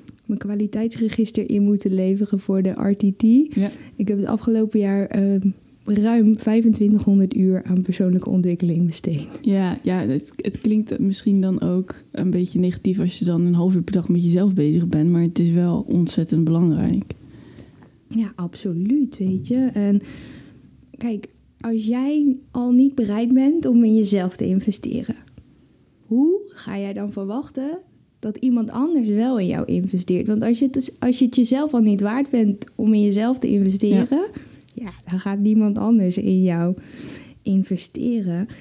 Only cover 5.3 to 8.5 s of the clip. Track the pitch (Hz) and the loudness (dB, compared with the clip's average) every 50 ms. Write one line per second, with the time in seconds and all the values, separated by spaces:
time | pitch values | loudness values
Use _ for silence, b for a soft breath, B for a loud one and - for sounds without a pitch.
5.3 | 196 190 190 196 190 - - - - - - 208 208 208 208 226 233 233 220 214 | 2 2 0 0 -2 -4 -8 -20 -20 -10 -4 -2 0 2 2 2 4 4 4 4
6.3 | 220 214 - 220 214 233 226 226 208 - 208 208 208 208 - 202 196 196 190 185 | 4 2 2 0 2 4 4 4 4 4 4 2 2 2 4 4 4 4 4 2
7.3 | - - 185 185 185 185 - - 185 185 180 190 180 - 190 180 180 185 - - | 2 2 2 2 2 0 0 0 0 0 0 0 -2 0 0 2 0 0 0 0
8.3 | - 185 175 180 | 0 0 2 0